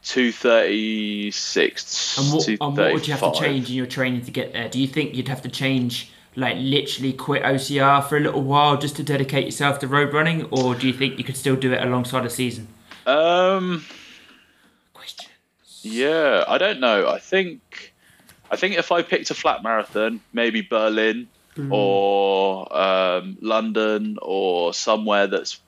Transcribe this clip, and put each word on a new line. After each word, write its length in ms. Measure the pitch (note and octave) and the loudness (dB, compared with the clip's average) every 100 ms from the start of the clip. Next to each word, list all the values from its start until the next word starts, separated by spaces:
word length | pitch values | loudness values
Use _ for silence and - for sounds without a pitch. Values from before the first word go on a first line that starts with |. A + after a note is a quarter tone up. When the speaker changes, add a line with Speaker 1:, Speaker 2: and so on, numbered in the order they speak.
Speaker 1:
two 280 | - - B2 | -4 0 0
thirty-six, 1900 | A2+ B2 A2+ F2+ G#2 G#2+ A2 G#2 G#2 G#2 - - G2 D#2 - - - - - | 2 4 4 4 0 -2 -4 -4 -4 -6 -6 -4 2 0 0 -10 -6 -4 0
Speaker 2:
And 160 | C#3 | 0
what, 140 | D#3 A2+ | 2 0
and 120 | G#2+ | -2
what 340 | D3 C#3+ F2 | -2 0 2
would 140 | - D3+ | 2 -2
you 60 | |
have 80 | C#3+ | 0
to 40 | E2+ | 0
Speaker 1:
two 40 | |
thirty-five. 20 | D#2 | 0
Speaker 2:
change 340 | D3 C#3 A#2+ | -2 -2 -4
in 60 | B2+ | -4
your 100 | B2+ | -6
training 360 | - B2+ B2 A#2+ | -4 -2 -2 -6
to 60 | |
get 220 | C3 - | -8 -6
there? 160 | - A2+ | -6 -6
Do 100 | B2 | -2
you 80 | C3+ | -2
think 280 | D3 C#3+ B2 | -2 -4 -4
you'd 120 | B2+ | -6
have 140 | C3+ | -6
to 60 | B2+ | -8
change, 640 | - C3+ C3+ B2 A#2+ - - _ - | -4 0 0 0 -4 -10 -20 _ -4
like, 200 | B2+ F2+ | -4 -2
literally 560 | C3 C#3+ - - C3 | 0 0 0 -4 -4
quit 300 | C3 - C#3+ - | -6 -2 0 2
O 120 | C3+ | 0
C 220 | C3+ C#3+ | 0 2
R 220 | C3+ C#3 | 4 4
for 160 | C#3+ D3+ | 4 0
a 20 | |
little 220 | D3 - | 0 0
while 360 | C3+ C#3 D3 C#3+ | 2 4 4 2
just 180 | D3 C#3+ | -2 -6
to 60 | |
dedicate 420 | C#3 C#3 C3+ C#3 - | -4 -2 0 0 -2
yourself 340 | - C#3+ C3+ | -2 0 0
to 80 | C3 | 0
road 260 | C#3+ C#3+ | 2 2
running? 300 | D3 D#3+ E3 - | 2 2 0 -2
Or 300 | C3 B2+ A#2+ | 0 2 2
do 120 | C3 | 0
you 60 | |
think 240 | B2 C3 - | 0 -2 -2
you 60 | |
could 140 | B2+ C3 | -8 -4
still 180 | C#3 C3 | 0 2
do 160 | C3 | 2
it 80 | B2+ | 0
alongside 440 | B2 B2 B2 C3 A#2+ | 0 0 0 -2 -4
a 40 | |
season? 380 | - B2+ G#2 G#2+ - - - - | -2 -4 -4 -14 -20 -20 -8 0
Speaker 1:
Um, 760 | C#3+ E3 F3 F#3 F#3+ F3+ E3+ - - - - - - _ _ _ _ _ | 2 4 4 4 2 -2 -6 -8 -20 -20 -20 -20 -20 _ _ _ _ _
Speaker 2:
Questions. 360 | - - - - _ _ _ _ - | -20 -20 -18 -20 _ _ _ _ -18
Speaker 1:
yeah, 600 | A2 A2+ C#3 D#3+ D3 G#2 - | -8 -2 0 2 4 4 2
I 100 | A#2+ | 2
don't 220 | F#3+ F3 | 0 2
know. 280 | B2+ G#2 D#2 | 2 4 2
I 100 | C#2+ | 0
think, 720 | - F#3+ F#3 - _ - - _ _ _ _ - _ | 0 -2 -2 -6 _ -20 -20 _ _ _ _ -20 _
I 40 | - | -2
think 200 | F#3 F#3 | -2 0
if 140 | D#3+ | 0
I 100 | F3 | 0
picked 300 | E3 F#3 - | 2 -2 -2
a 20 | |
flat 300 | D3 - - | -2 0 0
marathon, 560 | G#2+ A2+ G#2 G#2 A2 A2+ _ | 0 -2 0 -2 -2 -2 _
maybe 300 | A#2 A#2 A2 | -2 0 0
Berlin 680 | G2 A2+ A2 A2 A2 A2+ A#2+ _ _ - | -2 0 2 2 0 0 -8 _ _ -10
Speaker 2:
Mm. 160 | C#3 | -2
Speaker 1:
or, 1040 | G#2 G2+ G2 G2 G2 G2 G2 G2 F#2+ E2+ D2 | 0 2 2 2 2 2 2 2 -2 -4 0
um, 640 | F#2+ F#2+ F#2 F2+ F#2 F#2+ | 2 4 2 0 -4 -8
London 800 | A2 A2 A2 A2 A2 G#2+ G#2+ G#2 | 0 0 0 0 0 0 -2 -6
or 500 | - F#2+ G2 F2 F2 | -4 -2 0 2 0
somewhere 540 | F2 - A2 G#2+ G2+ G2 | -2 0 0 2 2 2
that's 320 | F#2+ - - | 0 -4 -12